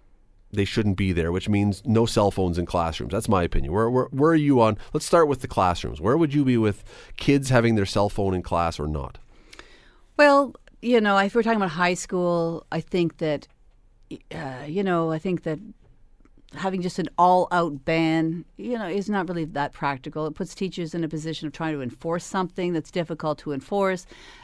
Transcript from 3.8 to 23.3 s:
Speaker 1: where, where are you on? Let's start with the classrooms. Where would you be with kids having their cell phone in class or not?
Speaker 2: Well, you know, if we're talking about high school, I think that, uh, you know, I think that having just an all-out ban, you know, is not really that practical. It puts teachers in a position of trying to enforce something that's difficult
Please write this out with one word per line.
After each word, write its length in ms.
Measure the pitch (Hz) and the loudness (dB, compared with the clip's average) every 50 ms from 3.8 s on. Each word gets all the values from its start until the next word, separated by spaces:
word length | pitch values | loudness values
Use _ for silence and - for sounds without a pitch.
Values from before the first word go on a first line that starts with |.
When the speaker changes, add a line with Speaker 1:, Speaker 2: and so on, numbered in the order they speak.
| 113 117 | 0 0
Speaker 1:
where, 140 | 123 127 127 | 0 0 -2
where 260 | - - 131 143 160 | -2 -2 0 2 4
are 20 | 165 | 4
you 260 | 160 147 143 139 123 | 4 4 4 4 4
on? 160 | 113 110 107 - - - | 4 4 2 -2 -6 -6
Let's 140 | - 156 - | -6 -6 0
start 220 | - - 175 165 147 | 4 4 4 6 4
with 120 | 135 - | 2 -2
the 80 | - 127 | -4 -4
classrooms. 520 | - - 95 90 85 - - 58 57 73 | 0 2 2 2 2 0 -4 -8 -8 -4
Where 160 | 80 104 131 | 0 0 2
would 160 | 165 170 147 139 | 2 2 2 2
you 100 | 147 143 | 2 2
be 120 | 131 123 117 | 4 4 4
with 260 | 110 107 101 - - - - - - - - | 2 2 0 -2 -10 -20 -20 -20 -20 -18 -14
kids 320 | - - - 139 143 135 127 | -4 2 2 2 4 4 4
having 240 | 131 120 117 117 113 | 4 4 4 4 4
their 100 | 107 98 | 2 0
cell 220 | 95 - 107 101 104 | 0 0 0 0 0
phone 260 | - - 101 98 95 | 0 -2 -2 0 0
in 80 | 90 | -2
class 360 | 87 - - 85 85 82 - - | -2 -2 0 0 0 0 -2 -4
or 80 | 73 | -6
not? 320 | 78 76 71 67 - - - - - - - - - - - - - - - - - _ _ _ _ _ | -4 -4 -6 -8 -10 -14 -18 -20 -20 -20 -20 -20 -20 -20 -20 -20 -20 -20 -20 -20 -20 _ _ _ _ _
Speaker 2:
Well, 380 | - 294 285 285 277 285 247 - - _ - - - | 6 8 8 8 6 4 2 -4 -16 _ -20 -20 -8
you 180 | - 233 247 226 | -2 2 2 4
know, 180 | 214 208 202 196 | 4 4 4 4
if 160 | 196 202 - | 2 2 2
we're 80 | 240 | 0
talking 160 | 220 226 226 214 | 2 2 2 0
about 140 | 196 180 | 0 -2
high 200 | 151 170 180 175 180 | 0 0 0 0 0
school, 680 | 175 - - - 180 180 175 175 170 165 170 170 160 - _ | -2 -6 -4 -2 0 0 2 2 0 0 -2 -4 -6 -8 _
I 80 | - 165 | -6 -6
think 380 | - - - 180 170 160 - - | -6 -2 0 0 0 0 -2 -4
that, 300 | 170 156 147 143 - _ _ _ _ - _ _ _ _ _ _ - _ - - _ - - | -2 -2 -2 -4 -6 _ _ _ _ -20 _ _ _ _ _ _ -18 _ -18 -18 _ -14 -12
uh, 300 | 165 156 135 131 127 147 | -10 -10 -10 -10 -10 -10
you 160 | 147 156 196 | -6 -4 -2
know, 280 | 202 196 175 170 165 160 | -2 0 0 0 0 0
I 80 | 160 160 | -2 -2
think 240 | - 190 180 160 | -2 -4 -4 -2
that 160 | - 165 156 - 202 - - _ _ _ - _ - - - _ - _ _ - - - - | -4 -6 -6 -6 -10 -18 -20 _ _ _ -20 _ -20 -20 -20 _ -20 _ _ -20 -20 -20 -14
having 260 | 147 170 190 190 190 | -6 -6 -4 -4 -2
just 180 | 175 180 - - | -4 -4 -4 -4
an 100 | 180 - - - | -6 -6 2 4
all-out 680 | 175 180 180 180 180 - 180 175 170 165 147 135 - | 4 6 6 4 2 2 2 0 0 0 -4 -6 -4
ban, 600 | - 165 165 165 160 160 160 160 160 165 175 156 - _ | -2 0 2 2 2 2 2 0 0 -2 -6 -10 -14 _
you 220 | - 196 226 247 226 | -14 -8 -6 -6 -6
know, 80 | 214 | -4
is 240 | 175 170 202 190 208 | -4 -4 -4 -4 -2
not 180 | 208 196 180 165 | -2 -2 -2 -2
really 160 | 175 170 160 | -4 -6 -6
that 300 | 151 - 139 143 139 - | -6 -4 -6 -6 -6 -6
practical. 500 | - 156 143 139 127 - 147 - 156 156 | -6 -4 -4 -4 -6 -8 -10 -6 -6 -6
It 80 | 156 151 | -6 -6
puts 200 | - 196 - - | -8 -10 -10 -6
teachers 400 | - 196 185 - - 175 156 - | -8 -8 -6 -6 -8 -8 -6 -4
in 100 | 175 165 | -6 -6
a 40 | 156 | -4
position 380 | 170 156 151 160 156 - - | -6 -6 -6 -6 -8 -6 -8
of 60 | 151 | -10
trying 220 | 139 - 165 160 151 | -8 -6 -6 -6 -4
to 80 | 143 | -4
enforce 420 | 131 120 - - - 165 165 175 - | -6 -8 -10 -8 -6 -6 -6 -6 -6
something 480 | - - 196 185 165 - - 180 175 | -4 -4 -4 -4 -4 -4 -4 -4 -2
that's 180 | 175 160 151 - | -2 -2 -4 -4
difficult 460 | - 180 170 - 170 151 - 156 | -6 -6 -4 -4 -6 -6 -4 -4